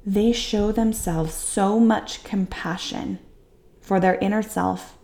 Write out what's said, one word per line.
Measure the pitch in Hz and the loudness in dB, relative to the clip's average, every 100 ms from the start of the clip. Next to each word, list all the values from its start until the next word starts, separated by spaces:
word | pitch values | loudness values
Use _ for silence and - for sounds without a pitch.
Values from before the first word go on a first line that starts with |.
they | 208 202 226 | 0 2 2
show | 233 - 208 208 | 2 -2 0 2
themselves | 214 220 214 - 165 160 | 2 0 0 -2 -2 -2
so | - - - 196 220 | -4 -4 0 2 4
much | 226 214 - - | 4 4 -2 -14
compassion | - 202 185 - 170 180 - - - 185 - - _ _ - _ | -6 -4 -2 -4 -6 -6 -6 -8 -6 -8 -12 -20 _ _ -20 _
for | - 190 | -2 2
their | 185 185 | 4 2
inner | 202 214 | 0 0
self | 202 185 185 185 - - | -2 -2 -2 -2 -8 -20